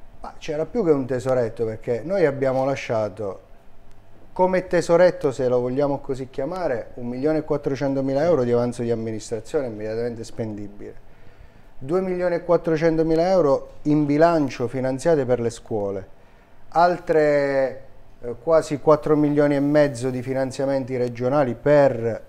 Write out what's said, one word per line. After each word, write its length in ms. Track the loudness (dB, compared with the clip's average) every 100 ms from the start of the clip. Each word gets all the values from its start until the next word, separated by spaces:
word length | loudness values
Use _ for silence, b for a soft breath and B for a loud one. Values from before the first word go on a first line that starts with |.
| -16 -14
Ma 140 | -14 -10
c'era 260 | -6 -4
più 200 | -2 0
che 80 | 2
un 140 | 2 0
tesoretto, 580 | -2 0 0 0 -2
perché 380 | -4 -4 -4 -4
noi 200 | -2 0
abbiamo 400 | 2 2 0 0
lasciato 760 | 0 -2 -2 -2 -2 -4 -8 -10 -14 -20 -18 -16 -16 -18 -18 -20 -8
come 360 | 0 2 2 2
tesoretto, 640 | 0 4 6 6 4 -2
se 160 | 0 0
lo 100 | 2
vogliamo 400 | 0 0 0 -2
così 320 | -6 -8 -8
chiamare, 600 | -6 -6 -4 -4 -4 -6
un 140 | -10 -8
milione 300 | -2 0 0
e 40 |
quattrocentomila 800 | -2 -2 -2 -2 -2 0 0 0
euro 220 | 2 2
di 80 | 2
avanzo 300 | 2 0 -2
di 100 | -4
amministrazione 760 | -4 -4 -8 -8 -10 -4 -4 -4
immediatamente 560 | -6 -6 -4 -6 -8
spendibile, 720 | -10 -8 -8 -8 -12 -14 -16 -16 b b b b b b b b
due 220 | -4 -2
milioni 360 | -2 -2 -2 -2
e 80 |
quattrocentomila 840 | 2 0 2 2 2 2 2 2 4
euro 420 | 4 4 2 -2 -6
in 240 | 2 2 4
bilancio 640 | 4 4 4 0 -2 -4
finanziate 560 | -2 -4 -2 2 2
per 160 | 2 0
le 100 | 0
scuole, 640 | -6 -6 -4 -4 -6 -10 b b b b b b
altre, 1160 | 2 4 2 2 4 4 4 2 0 0 -4 -16 -20 -20 -12
eh, 140 | -10 -6
quasi 380 | 2 2 2 0
quattro 360 | 4 4 4 2
milioni 380 | 2 4 2
e 60 | 2
mezzo 500 | 2 4 4 0 -6
di 100 | -4
finanziamenti 800 | -4 -4 -4 -2 -2 -2 -2 -2
regionali 560 | -4 -2 0 2 0
per, 720 | 0 4 6 6 2 -4 -4